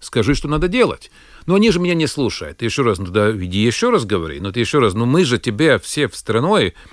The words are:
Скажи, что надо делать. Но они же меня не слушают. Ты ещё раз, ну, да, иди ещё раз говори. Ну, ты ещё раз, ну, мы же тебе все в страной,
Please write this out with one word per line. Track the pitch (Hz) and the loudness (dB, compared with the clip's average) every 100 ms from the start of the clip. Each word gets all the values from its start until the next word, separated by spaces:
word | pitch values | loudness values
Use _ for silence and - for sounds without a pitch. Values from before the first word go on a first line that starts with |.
Скажи, | - 120 123 | -4 -2 0
что | 143 143 | 0 -2
надо | 151 175 | -2 0
делать. | 247 185 - - - - - | 2 0 0 -14 -20 -20 -10
Но | - | 0
они | 196 220 | 4 4
же | 175 | 2
меня | 175 | 0
не | 170 151 | 0 0
слушают. | - 117 - 76 - | 0 -4 -4 -12 -6
Ты | |
ещё | 120 - | -4 0
раз, | 120 90 | 0 0
ну, | |
да, | 92 104 104 | -2 0 0
иди | 107 90 98 | 0 -4 0
ещё | 117 - 247 | 0 2 2
раз | 208 | 0
говори. | 104 95 80 71 | 0 -2 -4 -8
Ну, | 98 | -6
ты | 120 | -4
ещё | 113 147 | 0 2
раз, | 110 | 2
ну, | 101 | 0
мы | 120 160 | 2 2
же | 147 117 | 2 0
тебе | 123 104 156 110 | -2 0 2 2
все | - 147 123 | 0 -4 -4
в | - | -4
страной, | - 113 160 208 92 - - | -2 0 2 2 0 -4 -20